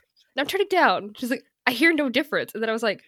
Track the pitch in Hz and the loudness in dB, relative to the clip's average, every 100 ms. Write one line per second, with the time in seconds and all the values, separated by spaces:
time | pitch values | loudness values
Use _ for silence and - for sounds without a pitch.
0 | _ _ _ - 277 370 403 370 269 180 | _ _ _ -6 -4 -2 0 4 4 2
1 | 202 208 240 269 - _ - 240 330 311 | -2 -8 -6 -6 -8 _ -4 2 2 4
2 | 285 233 302 180 120 202 220 220 233 175 | 2 0 0 -2 -4 -4 -4 -2 -2 -4